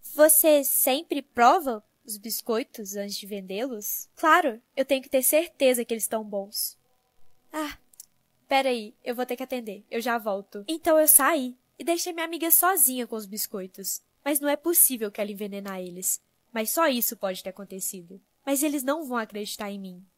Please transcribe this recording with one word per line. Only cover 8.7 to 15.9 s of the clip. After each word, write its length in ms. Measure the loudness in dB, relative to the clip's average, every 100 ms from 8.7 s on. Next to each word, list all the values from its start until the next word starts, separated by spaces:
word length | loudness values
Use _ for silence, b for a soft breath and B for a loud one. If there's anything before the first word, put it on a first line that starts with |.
| -2 -6 _
eu 100 | -8
vou 120 | -6 -6
ter 100 | -6
que 60 |
atender. 420 | -6 -8 -8 -14 _
Eu 100 | -6
já 160 | -2 -2
volto. 480 | -2 -6 -6 -14 -8
Então 320 | -4 4 6
eu 80 | 8
saí 480 | 6 6 2 -2 -8 _ _
e 60 |
deixei 300 | -2 -2 -2
minha 100 | -6
amiga 260 | -6 -4 2
sozinha 560 | 4 4 4 2 0 -6
com 80 |
os 120 | -8 -10
biscoitos. 760 | -10 -8 -8 -12 -12 -10 -10 _ _
Mas 160 | -4 0
não 80 | 0
é 80 | 0
possível 540 | 0 4 4 2 -6
que 100 | -6
ela 100 | -8
envenenar 500 | -6 -8 -8 -10 -10
eles. 400 | -10